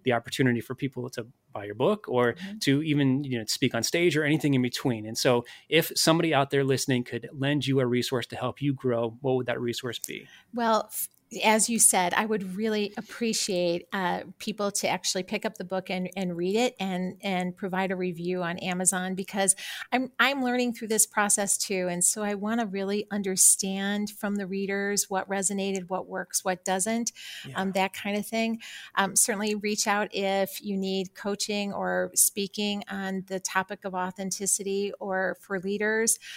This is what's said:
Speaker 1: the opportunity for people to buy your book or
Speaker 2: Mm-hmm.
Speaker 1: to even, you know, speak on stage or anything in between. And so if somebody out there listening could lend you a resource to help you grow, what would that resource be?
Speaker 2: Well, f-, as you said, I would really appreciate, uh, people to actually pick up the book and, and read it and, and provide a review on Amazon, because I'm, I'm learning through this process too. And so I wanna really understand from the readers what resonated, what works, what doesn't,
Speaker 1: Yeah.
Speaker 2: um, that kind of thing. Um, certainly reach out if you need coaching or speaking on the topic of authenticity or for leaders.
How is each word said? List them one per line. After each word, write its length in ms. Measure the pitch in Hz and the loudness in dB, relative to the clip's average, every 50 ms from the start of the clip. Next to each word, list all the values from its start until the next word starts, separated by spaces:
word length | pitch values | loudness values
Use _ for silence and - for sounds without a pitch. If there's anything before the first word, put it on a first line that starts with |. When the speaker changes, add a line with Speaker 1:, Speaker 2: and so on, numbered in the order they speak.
| - | 0
Speaker 1:
the 80 | 127 | 2
opportunity 480 | 117 117 - 131 - - 135 127 120 117 | 2 2 0 -2 0 2 4 4 4 2
for 140 | - - 127 | -2 -6 -6
people 340 | - 143 131 - 131 123 123 | -6 -6 -6 -4 -6 -8 -8
to 160 | - 123 110 123 - _ _ _ | -8 -10 -10 -10 -14 _ _ _
buy 120 | - 110 101 | -12 -10 -8
your 100 | 104 104 | -8 -2
book 300 | 107 135 185 214 208 - - | 2 2 2 2 0 -2 0
or 260 | 123 123 123 120 113 | 2 4 4 4 2
Speaker 2:
Mm-hmm. 240 | 170 190 196 214 220 | -2 -6 -10 -8 0
Speaker 1:
to 240 | - 139 135 143 | 2 4 4 4
even, 420 | 165 156 143 147 139 131 127 139 147 | 4 2 2 4 4 4 4 2 0
you 140 | 135 123 113 | -2 -4 -4
know, 60 | 107 | -2
speak 280 | - - - - 120 - | -4 0 0 0 2 2
on 80 | 117 | 0
stage 340 | 117 - - 170 175 180 139 | 0 0 2 4 4 4 4
or 80 | 151 156 | 4 4
anything 300 | 143 156 147 - 147 139 | 2 2 4 4 4 4
in 80 | 127 | 4
between. 440 | 123 123 - - - 135 117 107 107 | 4 2 0 0 0 0 0 0 -4
And 100 | 110 117 | -6 -4
so 280 | - - 139 120 120 120 - - - - - | 2 4 4 4 4 2 -2 -10 -20 -4 2
if 220 | 151 165 165 - - | 2 2 2 2 0
somebody 380 | - - 165 160 170 165 165 147 | 2 4 4 6 6 4 4 4
out 160 | 135 139 - | 4 4 4
there 120 | 143 139 | 2 2
listening 420 | 139 135 135 127 - - 127 120 120 | 4 4 2 2 2 2 2 2 0
could 240 | - 120 117 117 - | -2 -6 -8 -8 -8
lend 340 | - 135 135 139 147 147 120 | -6 -2 0 0 2 2 2
you 140 | 135 131 135 | 2 2 2
a 60 | 127 | 4
resource 400 | 120 123 123 117 - 131 120 117 | 4 2 2 2 0 -2 -2 -2
to 100 | - - | -4 -6
help 240 | - 120 123 120 - | -4 -4 -4 -4 -2
you 140 | 139 143 135 | -2 -2 -2
grow, 420 | - - 127 120 117 117 117 117 123 | 0 0 0 0 0 0 -2 -4 -2
what 140 | 139 131 131 | 0 0 0
would 100 | 127 120 | 2 0
that 140 | 120 120 127 | -2 -4 -2
resource 380 | 123 120 117 - - 120 110 - | -4 -4 -4 -4 -6 -8 -8 -8
be? 280 | - - - - - - - - _ _ - | -8 -8 -8 -10 -14 -16 -20 -20 _ _ -4
Speaker 2:
Well, 300 | 240 233 220 220 214 - - | 0 2 2 2 2 0 -2
f-, 200 | - - - - _ _ _ _ - 190 - | -6 -8 -8 -8 _ _ _ _ -6 2 4
as 240 | 220 214 220 220 233 | 4 6 6 4 2
you 100 | 233 214 | 4 6
said, 360 | - - - 190 180 208 - | 6 6 6 4 2 4 2
I 100 | - 214 | 2 2
would 320 | 214 220 190 202 185 185 | 2 0 -2 -2 -4 -4
really 380 | 202 220 220 214 214 208 202 208 | -2 0 0 0 0 0 -2 -4
appreciate, 920 | 233 214 - - - 233 226 214 - - - 185 175 175 175 170 180 - - | -8 -10 -10 -6 -2 0 0 0 0 0 0 2 2 4 2 2 0 -4 -4
uh, 280 | - 196 185 175 180 185 - - - - | -4 -2 0 0 0 -2 -4 -8 -14 -8
people 320 | - 220 196 - 202 202 | -8 -6 -4 -2 -2 -2
to 180 | 196 - - 143 | 0 0 0 0
actually 360 | 147 - - - - 190 185 | 0 0 -2 -2 -2 -2 -2
pick 200 | - 220 202 - | -4 -4 -4 -4
up 140 | 214 - - | -6 -6 -8
the 60 | 185 | -6
book 260 | 180 190 185 185 - | -4 -4 -4 -4 -4
and, 180 | 190 185 185 180 - | -4 -4 -4 -4 -4
and 180 | 196 190 180 170 | -4 -4 -2 -2
read 220 | 170 175 185 202 | -2 0 0 2
it 180 | 226 247 247 - - | 2 2 0 0 -2
and, 380 | 190 190 185 180 185 180 - - | -4 -2 -2 -2 -2 -4 -6 -6
and 340 | - 196 185 180 180 180 175 | -4 -2 -2 0 -2 -2 -4
provide 360 | - 208 185 185 185 190 190 | -6 -6 -4 -2 0 0 0
a 60 | 190 | -2
review 460 | 185 185 180 170 165 175 180 185 180 | -2 -2 -4 -4 -4 -4 -4 -2 -2
on 140 | 175 165 175 - | -2 -4 -4 -4
Amazon, 540 | - 185 180 180 185 175 196 180 185 185 190 | -4 -4 -2 2 2 2 2 2 0 -2 -4
because 400 | 185 190 - - 202 196 185 190 - - - - - - - | -4 -6 -4 -2 0 2 2 0 -2 -6 -10 -10 -10 -4 -2
I'm, 180 | - 254 262 254 - - | -2 0 0 -2 0 2
I'm 240 | 233 269 277 269 | 2 2 2 2
learning 300 | 254 247 247 247 247 247 | 0 2 2 2 0 0
through 160 | 226 - 233 202 | -2 -4 -2 0
this 160 | 220 214 - | 2 2 2
process 520 | - - 214 208 202 - 214 202 202 - - | 2 2 2 2 4 2 2 2 0 0 0
too. 280 | - - 202 185 180 180 | 0 0 0 0 0 0
And 120 | 175 175 | 0 2
so 200 | - - - 220 | 2 2 2 0
I 100 | 208 208 | -2 -2
wanna 320 | 208 196 202 214 226 240 226 | -2 -2 -2 -2 0 0 -2
really 420 | 196 190 196 196 196 202 208 202 - | -2 -4 -4 -2 -2 -2 -2 -2 -4
understand 1000 | 202 208 190 190 190 190 - - - - - 190 190 196 196 202 208 208 208 208 | -4 -4 -2 0 2 6 6 6 6 4 2 -2 -4 -2 -2 -2 -2 -2 -4 -6
from 280 | - - 220 202 202 | -6 -6 -4 -4 -2
the 100 | 202 196 | -4 -4
readers 640 | 180 196 196 196 196 196 202 202 202 202 196 - - | -4 -4 -4 -2 -2 -2 -2 -2 0 0 0 0 0
what 180 | 196 190 - - | -2 -2 -2 -2
resonated, 600 | 196 196 190 196 202 196 190 196 190 190 180 175 | -2 -2 0 0 -2 -2 -2 -2 -2 -4 -4 -4
what 180 | 185 185 - - | -6 -6 -6 -6
works, 380 | 190 185 180 - - - - | -8 -8 -6 -6 -6 -4 -2
what 180 | 190 185 180 - | -2 -4 -2 -2
doesn't, 480 | 190 185 190 190 220 226 233 233 - - - - - - - - | -2 0 0 0 0 -2 -2 -2 -4 -8 -10 -12 -14 -14 -14 -12
Speaker 1:
Yeah. 140 | 143 127 185 | -8 -4 -4
Speaker 2:
um, 120 | 190 190 | -4 0
that 200 | 180 190 190 196 | 0 0 0 0
kind 240 | - - - 202 202 | -2 -4 -4 -4 -2
of 80 | 208 208 | -2 -4
thing. 360 | - 226 226 226 226 226 226 - - - - - - - | -2 -2 -2 0 -2 -2 -4 -8 -12 -16 -16 -16 -4 0
Um, 200 | - 196 190 - | 0 0 2 2
certainly 400 | 214 - 254 214 196 214 214 214 | 2 2 2 2 0 0 -2 -2
reach 320 | 208 208 208 214 - - | 0 0 -2 0 0 2
out 220 | 220 202 208 208 202 - | 2 2 2 0 -2 -2
if 480 | 196 196 190 196 196 190 190 - - - | 0 0 2 2 2 0 0 -4 -6 -6
you 140 | 208 196 190 | -4 -4 -2
need 360 | 190 190 190 190 185 185 - | -2 -2 -2 -2 -2 -4 -8
coaching 600 | - - 202 202 202 - - 208 208 202 202 - | -8 -6 -4 -4 -2 -4 -2 -2 -2 -2 -4 -4
or 360 | - 185 185 180 180 185 180 - | -2 -2 0 0 0 0 0 2
speaking 680 | - - - - 208 202 185 - 214 208 208 208 202 - - | 2 2 2 0 -2 -4 -4 -4 -4 -2 -2 -2 -4 -6 -8
on 340 | 196 196 190 190 190 190 185 | -8 -6 -4 -4 -4 -6 -6
the 120 | - 196 190 | -6 -6 -6
topic 460 | - - - 190 190 - 202 - - | -4 -2 -2 -2 -2 -2 -6 -10 -8
of 100 | 196 185 | -6 -4
authenticity 1000 | 180 180 185 - - 190 190 - - 202 190 - - 190 196 196 196 202 196 - - | -4 -4 -4 -6 -6 -6 -6 -4 -2 0 0 0 0 0 -2 -2 0 -2 -2 -4 -6
or 380 | 208 196 190 190 190 185 - - | -4 -2 0 0 0 -2 -4 -6
for 180 | - - 196 185 | -6 -6 -4 -4
leaders. 580 | 180 196 202 208 214 214 220 220 226 220 - - - - - | -2 -2 -2 0 0 2 2 2 2 2 0 0 -4 -10 -14